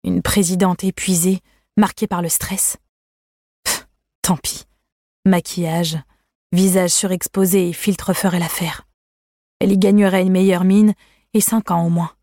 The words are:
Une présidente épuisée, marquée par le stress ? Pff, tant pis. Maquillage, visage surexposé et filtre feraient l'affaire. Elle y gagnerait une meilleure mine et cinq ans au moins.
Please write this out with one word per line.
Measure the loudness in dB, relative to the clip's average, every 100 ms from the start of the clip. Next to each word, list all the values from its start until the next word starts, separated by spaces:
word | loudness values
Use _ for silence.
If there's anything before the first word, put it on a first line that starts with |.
| -2
Une | -2
présidente | 0 0 0 0 0 0 -4
épuisée, | -4 -2 0 0 -2 _ _ _ 0
marquée | 0 -2 -4
par | -4
le | -4
stress ? | -4 -4 -4 -4 -6 _ _ _ _ _ _ _ _
Pff, | -8 -8 -10 _ _ _
tant | -4 -4
pis. | -4 -12 -16 _ _ _ _ _ 0
Maquillage, | 0 -2 -6 -4 -2 -2 -6 -12 _ _ _ _
visage | 2 4 2 2
surexposé | -2 -2 -4 -4 -2 2 2 0
et |
filtre | -2 -4 -2 -2
feraient | -2 0 -2
l'affaire. | -4 -6 -8 -8 _ _ _ _ _ _ _ _
Elle | 0
y | 2
gagnerait | 4 4 4 2
une | 2
meilleure | 2 2 2
mine | 4 4 4 2 _ _ _
et | -2
cinq | 0 -2 0
ans | -2 0
au |
moins. | -2 -4 _